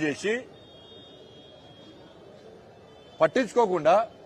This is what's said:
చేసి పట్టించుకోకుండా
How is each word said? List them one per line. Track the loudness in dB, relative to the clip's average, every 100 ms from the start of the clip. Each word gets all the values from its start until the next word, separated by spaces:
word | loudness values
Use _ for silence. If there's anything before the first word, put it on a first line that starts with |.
చేసి | -4 -4 -4 -6 -8 -20 -20 -20 -20 -20 -20 -20 -20 -20 -20 -20 -20 -20 -20 -20 -20 -20 -20 -20 -20 -20 -20 -20 -20 -20 -12 0
పట్టించుకోకుండా | 0 2 -2 0 0 2 4 2 2 -10